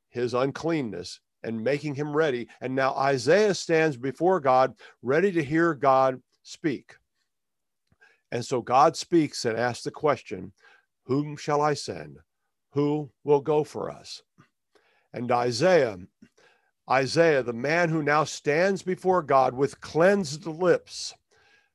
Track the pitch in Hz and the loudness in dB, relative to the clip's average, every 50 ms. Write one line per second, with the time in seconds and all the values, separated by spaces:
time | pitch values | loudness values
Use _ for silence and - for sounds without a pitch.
0 | _ _ - 120 123 117 120 120 135 143 131 - - 165 170 151 127 107 90 87 | _ _ -6 -4 -4 -2 0 0 0 0 -2 -4 -4 -2 -2 -2 -4 -6 -8 -10
1 | 90 - - - _ _ _ _ - 113 113 110 110 127 143 147 151 151 139 135 | -12 -12 -16 -18 _ _ _ _ -10 -10 -8 -4 -2 -2 -2 -2 -4 -6 -6 -6
2 | 151 151 143 156 160 147 123 120 113 - - - 131 127 131 135 135 135 139 - | -6 -4 -2 0 0 0 0 -4 -6 -10 -12 -10 -8 -4 -2 0 0 0 0 0
3 | 135 139 139 127 110 143 175 208 214 208 175 - - - 165 160 160 160 135 117 | 0 0 0 0 2 4 4 4 4 2 0 -2 -2 0 2 2 2 2 0 -4
4 | 123 135 127 - 165 185 190 175 131 135 127 127 131 131 - - - - - _ | -6 -8 -4 -2 0 2 2 2 2 4 4 4 4 2 0 -6 -20 -20 -20 _
5 | - 120 139 165 190 202 170 165 143 123 156 165 170 170 156 120 139 135 131 131 | -4 0 2 2 2 2 0 -2 -2 0 0 2 2 2 0 2 2 2 4 4
6 | 131 131 131 127 - _ _ _ _ - - - - 156 117 - - - - _ | 4 2 0 -4 -10 _ _ _ _ -20 -12 -6 -4 -4 -4 -6 -8 -16 -20 _
7 | _ _ _ _ _ _ _ _ _ _ _ _ _ _ _ _ _ _ _ _ | _ _ _ _ _ _ _ _ _ _ _ _ _ _ _ _ _ _ _ _
8 | _ _ _ _ _ _ - 120 117 - 135 120 101 117 123 135 151 165 160 - | _ _ _ _ _ _ -8 -8 -6 -4 -4 -4 -2 2 4 4 4 4 2 -2
9 | - - 175 165 151 127 - - - 117 110 113 120 123 110 - - 147 - - | -4 0 2 2 2 0 -2 -4 -4 -2 -2 0 -2 -2 -4 -6 -8 -12 -6 -2
10 | 151 147 131 - - - 107 92 92 101 - _ _ _ _ _ _ _ _ _ | 0 0 0 -2 -4 -10 -12 -12 -12 -14 -18 _ _ _ _ _ _ _ _ _
11 | _ - 131 143 147 151 147 139 - 156 147 143 151 151 143 - - 123 95 80 | _ -4 -2 -2 -2 -4 -10 -10 -4 -2 0 0 0 0 -2 -2 -6 -10 -10 -10
12 | 76 76 67 71 _ _ _ _ _ _ _ _ _ _ - 143 147 147 151 151 | -12 -16 -18 -20 _ _ _ _ _ _ _ _ _ _ -4 -2 -2 0 -2 -4
13 | 147 - _ _ - 143 147 143 135 156 151 151 147 - - 104 95 - - - | -6 -10 _ _ 0 2 2 2 2 0 0 0 -2 -4 -6 -8 -8 -8 -10 -12
14 | - - - - - _ _ _ _ _ _ _ _ _ _ _ _ _ _ _ | -16 -18 -18 -20 -20 _ _ _ _ _ _ _ _ _ _ _ _ _ _ _
15 | _ _ - 113 123 120 120 120 120 123 117 110 160 185 185 160 131 113 98 90 | _ _ -12 -8 -2 0 0 0 0 0 0 2 2 4 4 4 4 2 -2 -6
16 | 95 - _ _ - _ _ _ _ _ _ _ _ _ _ _ _ - 127 135 | -14 -20 _ _ -20 _ _ _ _ _ _ _ _ _ _ _ _ 0 2 2
17 | 135 120 104 160 165 165 147 135 113 120 117 113 127 143 160 175 175 160 160 160 | 2 2 2 4 4 4 4 2 0 -2 -4 -4 -4 -2 0 0 2 0 0 0
18 | 147 143 147 156 147 - - - - 143 143 165 185 202 196 - - 185 180 - | 0 2 2 2 0 -2 -6 -6 -2 0 0 2 2 0 0 -2 -4 -6 -6 -2
19 | - 185 185 180 151 135 139 135 131 131 123 127 139 135 - - - - - 151 | 0 0 0 0 2 2 4 4 4 2 2 0 -2 -2 -2 -6 -14 -4 0 4
20 | 170 190 202 202 180 127 151 151 - 165 156 160 185 175 147 - - - - - | 4 4 4 2 0 -4 -8 -10 -10 -10 -6 0 2 2 2 2 0 -6 -14 -14
21 | - - - _ _ _ _ _ _ _ _ _ _ _ | -14 -14 -14 _ _ _ _ _ _ _ _ _ _ _